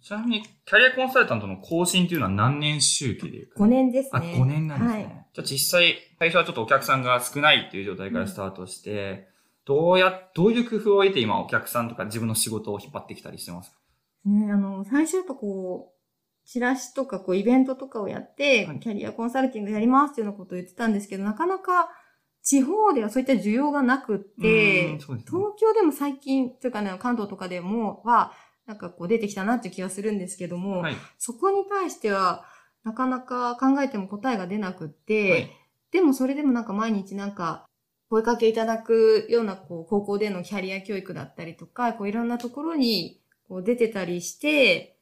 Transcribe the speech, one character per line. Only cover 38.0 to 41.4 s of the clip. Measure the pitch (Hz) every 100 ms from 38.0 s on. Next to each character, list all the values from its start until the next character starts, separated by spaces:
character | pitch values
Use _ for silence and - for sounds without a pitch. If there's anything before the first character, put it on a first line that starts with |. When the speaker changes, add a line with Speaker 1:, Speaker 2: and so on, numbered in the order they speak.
| _
Speaker 2:
声 | 220
か | 220 233
け | 226
い |
た | 226
だ | 226 226
く | 226 226 220 220 214
よ | 233
う |
な | 220 190
こ | - 170
う、 | 165
高 | 202
校 | 202 202
で | 208
の | 185
キ | 175
ャ | 202
リ | 185
ア | 190
教 | 190 196
育 | 190
だ | 147
っ | 156
た | -